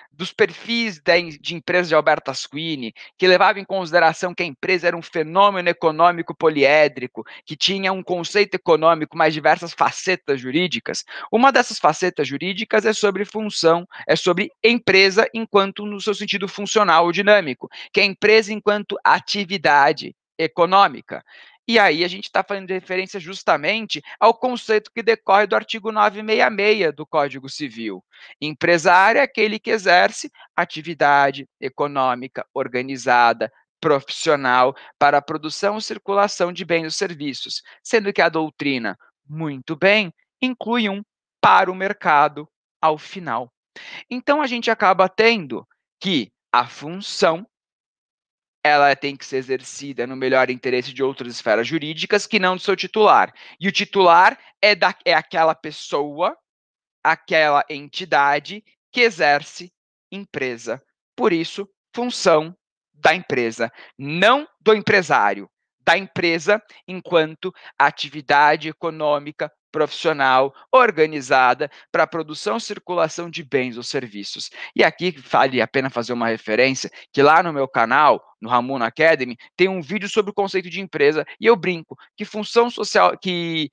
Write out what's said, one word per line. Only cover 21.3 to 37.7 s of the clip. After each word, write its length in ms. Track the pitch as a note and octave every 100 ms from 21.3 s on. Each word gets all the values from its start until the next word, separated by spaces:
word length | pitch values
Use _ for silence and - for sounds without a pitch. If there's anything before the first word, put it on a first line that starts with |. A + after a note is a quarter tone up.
| - - _ -
E 120 | A3+
aí 240 | G3 D#3
a 40 | F3
gente 240 | F#3+ -
tá 120 | F#3+
fazendo 260 | F#3 G3 F#3
referência 500 | F#3 F#3 F#3 F#3+ G3
justamente 800 | D#3+ G3 - D3+ D#3 A3 G#3+ D3 - -
ao 160 | A3+
conceito 560 | A3+ B3+ A#3+ - G#3+ -
que 80 | A#3
decorre 460 | G#3+ A3 - G3 G3+
do 80 |
artigo 360 | A3 A3 A3+ G#3+
nove 300 | G#3+ G#3 G3+
meia 260 | G#3+ A3 B3+
meia 440 | G3+ G#3 G#3+ D#3+
do 160 | C#3+ D#3
Código 420 | D#3+ C#3+ C3 C3+
Civil. 540 | - C3+ A2 A2 F#2 - _ - -
Empresário 760 | D3+ D3+ E3 E3+ F3+ F3+ G3+ C4
é 60 |
aquele 340 | C#4 A3+ G#3+ G#3+
que 140 | A#3
exerce 600 | A3 F3+ F3+ G#3 - D4+ _ -
atividade 920 | - F3 D#3+ D#3+ D3+ D3 C#3+ C#3 C3+ C3 -
econômica, 840 | C3 - D3 C#3 C3 B2 C3 - -
organizada, 960 | C3+ C3 B2 C3 C3 B2+ B2 A#2 A#2 A2 _ _ _
profissional, 960 | D#3 C#3 - - D#3+ C#3+ C3 B2+ B2+ - - -
para 180 | C#3+ C#3+
a 40 |
produção 560 | - D#3 D3+ - G3+ G#3+
e 20 |
circulação 720 | - G#3+ - G3+ G3+ - F3+
de 100 | F3
bens 200 | E3+ E3
ou 80 | D#3+
serviços, 720 | - F#3 D3+ D3 B2 - - -